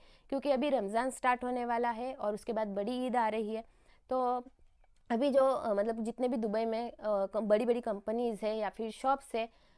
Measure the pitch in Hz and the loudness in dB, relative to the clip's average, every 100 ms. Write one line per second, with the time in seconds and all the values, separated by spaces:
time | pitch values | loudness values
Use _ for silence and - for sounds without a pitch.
0 | - - - 277 285 262 294 262 196 220 | -14 -20 -6 -2 0 2 2 2 0 0
1 | 262 - 254 247 247 247 240 233 240 226 | -2 0 0 2 0 -2 -2 0 0 -2
2 | 247 269 208 208 - 220 214 196 202 247 | -6 -4 -4 -2 -4 -2 -2 -2 -2 -2
3 | 254 240 220 220 214 220 - _ _ - | 0 0 0 0 -4 -6 -10 _ _ -16
4 | - 254 247 247 254 - - _ _ _ | -4 0 0 0 -6 -18 -20 _ _ _
5 | - 233 285 269 262 247 233 202 220 226 | -2 2 4 6 4 4 0 0 0 -2
6 | 220 233 254 240 220 214 226 226 240 - | -4 -2 -2 0 0 0 0 -2 -6 -6
7 | 214 202 196 214 214 214 240 240 233 202 | -2 0 0 0 4 4 4 0 0 -4
8 | 220 233 240 208 214 220 202 - 220 - | -2 -2 -2 -2 -2 -2 -4 -6 -8 -2
9 | 262 277 - 226 233 - _ | 0 0 -2 -6 -6 -10 _